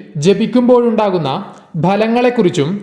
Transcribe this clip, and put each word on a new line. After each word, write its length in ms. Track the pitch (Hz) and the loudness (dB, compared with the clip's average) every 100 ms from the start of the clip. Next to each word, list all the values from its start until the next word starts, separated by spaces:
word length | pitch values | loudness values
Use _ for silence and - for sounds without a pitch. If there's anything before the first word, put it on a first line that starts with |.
| - 147 | -12 -2
ജപിക്കുമ്പോഴുണ്ടാകുന്ന 1080 | 165 196 220 247 247 247 240 220 208 180 139 165 - - _ 160 | 0 0 0 0 2 2 2 0 0 -2 -4 -6 -10 -18 _ -2
ഫലങ്ങളെക്കുറിച്ചും 840 | 170 202 226 240 247 240 180 - 143 202 | 0 0 0 0 0 2 0 0 -2 -4